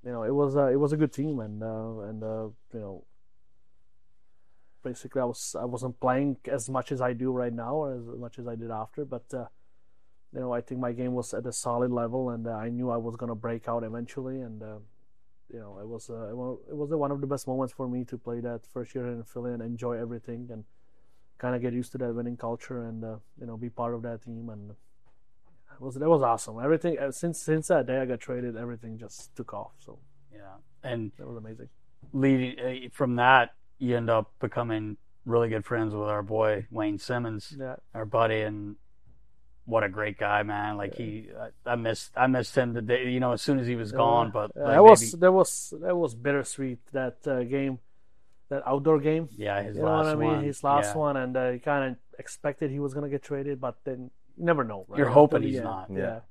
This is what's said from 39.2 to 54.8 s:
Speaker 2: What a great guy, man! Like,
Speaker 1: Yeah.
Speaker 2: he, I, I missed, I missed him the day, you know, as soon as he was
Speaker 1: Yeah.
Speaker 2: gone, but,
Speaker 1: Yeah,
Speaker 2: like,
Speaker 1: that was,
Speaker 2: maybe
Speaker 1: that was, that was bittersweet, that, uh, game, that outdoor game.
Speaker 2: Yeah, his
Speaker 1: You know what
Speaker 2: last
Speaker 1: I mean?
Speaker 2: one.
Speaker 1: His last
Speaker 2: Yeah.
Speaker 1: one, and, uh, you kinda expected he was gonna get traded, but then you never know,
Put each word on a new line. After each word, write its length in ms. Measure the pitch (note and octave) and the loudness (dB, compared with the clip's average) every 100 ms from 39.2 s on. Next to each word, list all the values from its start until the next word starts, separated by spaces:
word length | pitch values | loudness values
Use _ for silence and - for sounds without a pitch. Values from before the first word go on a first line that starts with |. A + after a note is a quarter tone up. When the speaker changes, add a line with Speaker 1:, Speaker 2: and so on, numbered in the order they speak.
| - - - - - | -20 -20 -20 -20 0
Speaker 2:
What 180 | A2+ | 2
a 60 | G#2 | 2
great 280 | F#2+ G#2+ G2 | -2 -4 -2
guy, 260 | G#2 G#2 | 2 2
man! 340 | G#2 G#2 G#2 G#2 | 2 -2 -4 -4
Like, 200 | G2+ - | -6 -6
Speaker 1:
Yeah. 60 | A#2 | -8
Speaker 2:
he, 240 | G#2+ A2 - A2+ - - | -8 -12 -12 -12 -10 -4
I, 60 | |
I 40 | A#2+ | -2
missed, 360 | A2+ A2+ - - | 0 -4 -6 2
I 120 | B2+ | 4
missed 280 | C3 A2 - | 4 2 2
him 180 | B2 | 2
the 80 | A#2 | 0
day, 260 | G#2+ B2 B2+ | 0 0 2
you 100 | B2+ | 0
know, 120 | B2+ | 2
as 100 | A#2+ | 0
soon 160 | - C#3 | 2 0
as 60 | A#2+ | 0
he 80 | A#2+ | -2
was 160 | G#2+ | -4
Speaker 1:
Yeah. 60 | C3 | 2
Speaker 2:
gone, 340 | A#2 A#2 A#2 | 6 6 4
but, 200 | G#2 G#2 - | 0 -4 -2
Speaker 1:
Yeah, 80 | |
Speaker 2:
like, 80 | C#3+ | 4
Speaker 1:
that 100 | C#3 | 12
was, 180 | G#3+ G#3+ A2+ | 12 12 10
Speaker 2:
maybe 60 | F3 | 6
Speaker 1:
that 100 | F3+ | 6
was, 420 | F#3 F3 - - D#3+ | 8 4 0 -10 -8
that 160 | F3 F3 | -2 0
was 180 | D#3+ A#2 | 0 -2
bittersweet, 640 | C3 C#3+ B2+ - C3+ A#2+ - | 0 0 -2 -6 -6 -6 -6
that, 260 | C#3 B2+ B2 - | -4 -4 -4 -4
uh, 160 | C3 | -2
game, 360 | A#2+ C#3 C#3 B2+ - - - - - - - | 0 -2 -2 -4 -12 -20 -20 -20 -20 -20 -8
that 120 | C#3 B2 | -6 0
outdoor 320 | C#3 C#3+ D#3 | 2 4 4
game. 280 | C#3+ D#3+ D#3 A2+ | 4 0 -2 -6
Speaker 2:
Yeah, 260 | G#2 G2+ | -2 -2
his 120 | G2+ G#2+ | -2 -2
Speaker 1:
You 60 | |
know 60 | D#3 | 2
what 160 | D#3 D#3 | 4 4
Speaker 2:
last 80 | |
Speaker 1:
I 20 | D3+ | 2
mean? 140 | D3+ | 2
Speaker 2:
one. 100 | D#3 | 2
Speaker 1:
His 200 | D3 C#3 | 0 -2
last 300 | C#3+ C#3+ - | 2 4 4
Speaker 2:
Yeah. 40 | - | 0
Speaker 1:
one, 180 | D3+ C#3 | 0 0
and, 180 | B2+ B2+ | -2 0
uh, 120 | B2+ | 0
you 100 | B2 | -2
kinda 380 | D3+ C#3+ C3+ B2 - - | -2 0 0 -6 -14 -18
expected 500 | - - D3 C#3 D3+ | -16 -6 -6 -2 -4
he 100 | C#3 | -2
was 140 | C#3+ | -4
gonna 160 | C3+ C#3+ | -4 -4
get 140 | C#3 | -6
traded, 360 | - C#3+ C#3 C#3 | -4 -6 -4 -4
but 160 | B2+ - - | -6 -6 -8
then 260 | B2+ B2+ - - - | -8 -10 -16 -20 -4
you 80 | E3+ | 2
never 180 | D#3+ | 4
know, 220 | A#2 G#2 | 2 -4